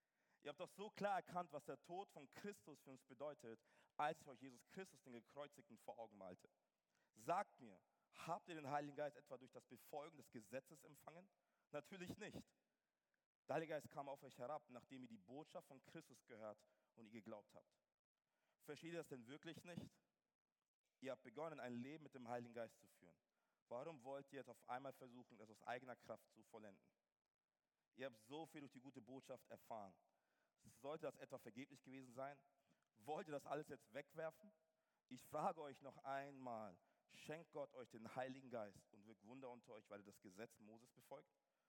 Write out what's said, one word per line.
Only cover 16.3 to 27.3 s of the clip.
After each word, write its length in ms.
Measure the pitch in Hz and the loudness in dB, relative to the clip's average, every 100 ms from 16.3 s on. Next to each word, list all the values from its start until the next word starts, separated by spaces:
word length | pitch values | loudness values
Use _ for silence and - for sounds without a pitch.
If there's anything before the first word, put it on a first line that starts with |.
| 113 107 104 - _ _ | -4 -2 -2 -10 _ _
und 120 | - 110 | -14 -8
ihr 40 | |
geglaubt 420 | 113 104 107 - | -6 -2 -4 -4
habt. 140 | - - _ _ _ _ _ _ _ _ _ | -14 -16 _ _ _ _ _ _ _ _ _
Versteht 280 | - 139 160 | -6 -4 0
ihr 60 | 170 | 0
das 100 | 147 | 0
denn 180 | 135 117 | -2 -4
wirklich 360 | 147 165 147 | -4 -4 -6
nicht? 260 | 175 170 - - _ _ _ _ _ _ _ _ _ _ | -4 -4 -4 -8 _ _ _ _ _ _ _ _ _ _
Ihr 100 | 131 | -2
habt 140 | 123 | -2
begonnen, 340 | 127 117 160 147 | -2 0 2 2
ein 160 | 123 | 2
Leben 300 | 120 131 156 | 2 2 -2
mit 100 | 143 | -4
dem 140 | 131 117 | -4 2
Heiligen 260 | 123 120 | 2 2
Geist 240 | 117 113 - | -2 -2 -4
zu 80 | 101 | -20
führen. 320 | - 87 80 _ _ _ _ _ | -18 -18 -20 _ _ _ _ _
Warum 340 | 120 156 151 | 0 0 -2
wollt 260 | 123 139 135 | -2 -2 0
ihr 60 | 139 | -4
jetzt 100 | 127 | -4
auf 200 | 113 - | -8 0
einmal 240 | 123 135 | 2 2
versuchen, 460 | - 131 120 120 110 | -4 -8 -8 -12 -12
es 100 | 107 | -12
aus 100 | 107 | -6
eigener 320 | - 123 127 120 | 2 2 2 -6
Kraft 280 | - 113 - | -4 -4 -4
zu 120 | - | -18
vollenden? 440 | 107 113 107 95 - _ _ _ _ | -10 -8 -6 -8 -18 _ _ _ _